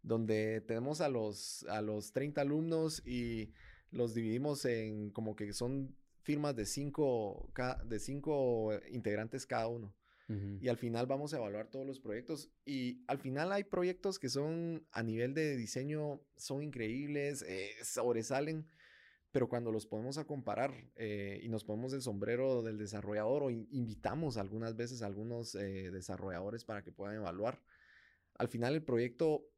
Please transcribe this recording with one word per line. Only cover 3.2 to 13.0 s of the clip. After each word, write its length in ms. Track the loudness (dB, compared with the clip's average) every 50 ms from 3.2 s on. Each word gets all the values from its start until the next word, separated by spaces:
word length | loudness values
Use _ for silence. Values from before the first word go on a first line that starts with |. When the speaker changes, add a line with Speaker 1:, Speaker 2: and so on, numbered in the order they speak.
| 0 0 0 -2 -4 -6 -10 -18 -20 -20 -20 -20 _ _
Speaker 1:
los 220 | 0 0 2 2 2
dividimos 500 | 0 2 2 2 2 2 2 0 2 2
en 460 | 2 2 2 0 -2 -2 -4 -4 -4
como 260 | -4 -2 -2 -2 -2
que 160 | -2 -4 -4
son 420 | -2 -2 0 0 0 0 -2 -4 -8 -14 -20 _ _ -10
firmas 340 | -2 0 0 2 2 0 0
de 100 | 0 -2
cinco 840 | -2 0 -2 -2 -2 2 2 4 4 4 2 2 -2 -2 -4 -8 -6
ca-, 280 | -2 -2 0 0 0 -2 -2
de 160 | -2 -2 -2
cinco 720 | -2 -2 -4 -2 0 2 2 4 4 4 4 4 4 2 0 0 -2 -4
integrantes 560 | -6 -2 0 2 2 2 0 -2 -4 -8 -4
cada 220 | 0 0 2 2 0
uno. 260 | -2 -4 -6 -10 -12 _ _ _ _ _ _ -4
Speaker 2:
Ujú. 300 | -2 -2 -2 -4 -4 -2
Speaker 1:
Y 80 | 2 2
al 80 | 2 2
final 280 | 2 0 2 2 2
vamos 280 | 2 0 -2 0 -2 -2
a 20 |
evaluar 320 | -2 -2 -2 -2 -4 -6 -6
todos 180 | -6 -6 -6
los 140 | -6 -8 -8
proyectos. 500 | -4 -4 -4 -4 -2 -4 -6 -6 -6 -12 _ _ _
Y 400 | -4 -2 0 0 0 -2 -4